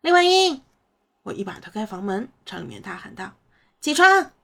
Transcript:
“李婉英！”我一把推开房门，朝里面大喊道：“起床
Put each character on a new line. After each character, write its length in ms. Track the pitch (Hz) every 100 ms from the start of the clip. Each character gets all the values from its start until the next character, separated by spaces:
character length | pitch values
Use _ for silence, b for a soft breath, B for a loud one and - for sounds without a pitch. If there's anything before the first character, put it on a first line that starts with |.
“李 80 | 320
婉 180 | 359 359
英！” 340 | 370 381 269 _ _ _ _ _ _
我 100 | -
一 120 | -
把 160 | - -
推 100 | -
开 160 | 208 214
房 160 | 185
门， 260 | 202 196 262 _
朝 140 | - 190
里 60 |
面 180 | 180 -
大 140 | 196 180
喊 180 | -
道 200 | - 185 _ _ _ _ _
：“起 140 | -
床 380 | 294 370 392 - _